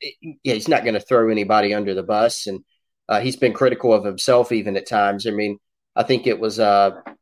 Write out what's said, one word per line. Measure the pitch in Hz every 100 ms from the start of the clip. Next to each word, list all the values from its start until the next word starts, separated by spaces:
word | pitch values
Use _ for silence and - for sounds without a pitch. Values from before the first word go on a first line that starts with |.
it, | 143 - 160 143
yeah, | 135
he's | 110 110
not | 143
gonna | 117 107
throw | - 123 113
anybody | 107 101 107 104
under | 104 101
the | 95
bus. | 92 104 117 - -
And, | 95 - _ _ _ -
uh, | 107
he's | 123 127
been | 127
critical | - 131 120 123
of | 107
himself | 101 95 - 123 120
even | 117 101 98
at | -
times. | 110 101 101 110
I |
mean, | 104 107 101 _ _ _
I | -
think | 110 127 123
it | 110
was, | 110 104
uh, | 104 101 98 95 - -